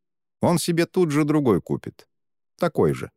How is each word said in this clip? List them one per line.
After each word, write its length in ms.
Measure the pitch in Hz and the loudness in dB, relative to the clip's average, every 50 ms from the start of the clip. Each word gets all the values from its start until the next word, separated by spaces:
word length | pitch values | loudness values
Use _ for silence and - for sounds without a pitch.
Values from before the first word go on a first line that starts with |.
| _ _ _ _ _ _ _ _ | _ _ _ _ _ _ _ _
Он 180 | - 160 175 | 0 0 0
себе 280 | 156 - - 170 160 170 | 0 -2 -2 -2 -2 -2
тут 260 | - - 185 180 156 | -2 0 0 0 2
же 140 | 139 151 156 | 2 0 0
другой 360 | 147 151 156 143 120 98 - | 2 0 0 2 2 2 0
купит. 460 | - - 71 62 - - - - _ _ _ _ _ _ _ _ _ _ _ | 0 -4 -6 -6 -6 -12 -16 -16 _ _ _ _ _ _ _ _ _ _ _
Такой 360 | _ 180 165 - - 95 78 67 | _ -6 -4 0 0 0 0 0
же. 180 | 64 - - - | -2 -8 -14 -16